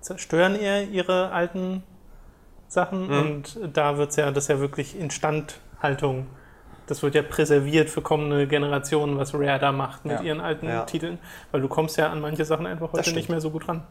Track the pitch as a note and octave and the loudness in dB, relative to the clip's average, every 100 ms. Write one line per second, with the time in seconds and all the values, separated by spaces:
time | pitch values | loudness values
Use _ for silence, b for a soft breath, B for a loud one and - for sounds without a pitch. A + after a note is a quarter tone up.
0 | - F#3 - E3 F#3 G3+ G3+ G3+ G3+ G3 | -12 -12 0 4 4 2 0 0 0 -2
1 | F3+ F#3 F#3 F3 F3 F#3+ F#3 F#3 - - | 2 2 2 0 -2 -2 -4 -6 -10 -20
2 | - b b b b - - F3+ F3+ F#3+ | -20 b b b b -20 -4 0 0 -2
3 | F#3 C#3+ D3+ D3 - A3+ F3+ D#3 D3 C#3+ | 0 2 2 -2 -8 -10 -2 2 2 2
4 | C#3+ - C#3+ C#3 C#3 C#3 C#3+ D3 C#3 - | 0 2 2 0 0 0 0 -4 -8 -6
5 | D3+ - D#3 D3+ D3+ - - - C#3+ C#3 | -8 -2 0 -2 -4 -16 -20 -2 -2 2
6 | C#3+ C3 C3 B B B B B - C#3+ | 0 0 -6 B B B B B -8 -2
7 | C#3+ D3+ D3 - D3 C#3+ C#3 D#3 D3+ - | 2 2 2 0 6 6 6 4 4 0
8 | - D3+ D3 C#3+ C#3 D3 C#3+ C#3+ - D3+ | 0 0 2 2 4 2 2 0 2 2
9 | D3 C#3 C3+ D3 C#3+ C3+ C#3 C3+ C#3 - | 2 0 -2 0 2 4 2 2 -4 -6
10 | C#3 A#2 E3+ D#3 E3+ D#3 D#3+ A#2 - D#3+ | -4 -4 -2 -4 -2 -4 -2 -4 -2 -4
11 | E3 F3 B B B C#3+ C3+ - D#3+ - | -4 -8 B B B -2 0 0 0 2
12 | D#3 D#3 D3+ D#3+ D3+ D#3 F3 E3 E3 E3 | 0 0 -4 -2 0 0 -2 -6 -4 -2
13 | F3 E3 D#3+ E3 D#3 D#3 - E3+ - | 0 -2 -2 -2 -2 -6 -6 -6 -8